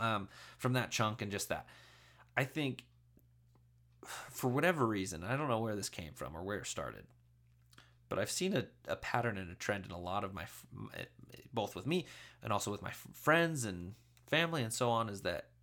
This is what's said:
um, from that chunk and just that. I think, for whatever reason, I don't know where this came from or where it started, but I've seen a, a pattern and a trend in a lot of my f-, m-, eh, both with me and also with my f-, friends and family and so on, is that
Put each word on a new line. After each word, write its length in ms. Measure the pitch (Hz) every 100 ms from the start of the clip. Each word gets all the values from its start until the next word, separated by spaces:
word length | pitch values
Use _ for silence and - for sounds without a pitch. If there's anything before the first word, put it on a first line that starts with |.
um, 260 | 113 107 98 - - -
from 160 | 127
that 180 | 127 110
chunk 300 | - 110 107
and 100 | 101
just 160 | 101 -
that. 180 | 78 - - - - - - - -
I 80 |
think, 400 | 131 156 139 123 - - - - - - _ - _ _ _ _
for 460 | - - - - 131
whatever 360 | 127 170 165 113
reason, 380 | 104 92 80
I 140 | 90 131
don't 100 | 151
know 140 | 113
where 160 | 113 104
this 100 | 92
came 240 | - 80
from 220 | - 65 80
or 80 |
where 140 | 95 101
it 100 | -
started, 380 | - 67 50 - - _ _ - - _ - - - -
but 100 | 92
I've 100 | 104
seen 240 | - 285
a, 120 | 131 101 - -
a 80 | -
pattern 400 | - 123 117 98
and 120 | 90
a 60 | 90
trend 300 | - 101 90
in 60 |
a 60 | 85
lot 280 | 87 98 98
of 80 |
my 100 | 95
f-, 220 | 82 - -
m-, 160 | - 104
eh, 120 | - - - - - -
both 200 | 117 101
with 140 | 87 113
me 180 | 180 - - - -
and 80 | 110
also 180 | 104 -
with 120 | 104
my 80 | 95
f-, 180 | - -
friends 500 | - - 165 170 156
and 300 | 113 90 87 - - - -
family 340 | 151 165 165
and 120 | 113
so 160 | - 120
on, 180 | 113 113
is 140 | 101
that 260 | 90 87 - -